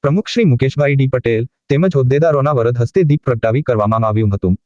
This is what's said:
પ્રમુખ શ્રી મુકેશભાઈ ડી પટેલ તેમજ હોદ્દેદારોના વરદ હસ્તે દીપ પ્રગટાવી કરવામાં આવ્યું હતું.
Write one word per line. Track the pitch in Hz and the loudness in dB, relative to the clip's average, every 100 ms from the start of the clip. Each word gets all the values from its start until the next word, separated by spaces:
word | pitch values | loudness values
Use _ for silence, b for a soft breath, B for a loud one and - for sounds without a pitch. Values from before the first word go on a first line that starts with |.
પ્રમુખ | 143 170 - | 0 -2 -2
શ્રી | 233 214 | 0 2
મુકેશભાઈ | 120 135 - 143 139 | 2 0 0 0 2
ડી | 131 | 0
પટેલ | 127 117 113 120 _ _ | 0 -2 -2 -4 _ _
તેમજ | 143 185 151 | 0 0 0
હોદ્દેદારોના | 127 139 165 147 139 139 | 0 2 2 2 0 0
વરદ | 113 123 | 0 0
હસ્તે | 120 - | -2 0
દીપ | 160 151 - | 2 0 0
પ્રગટાવી | 117 113 120 | -2 0 -2
કરવામાં | 156 113 104 110 110 | -2 0 0 0 0
આવ્યું | 107 107 101 | 0 -2 -2
હતું. | 92 92 | -2 -2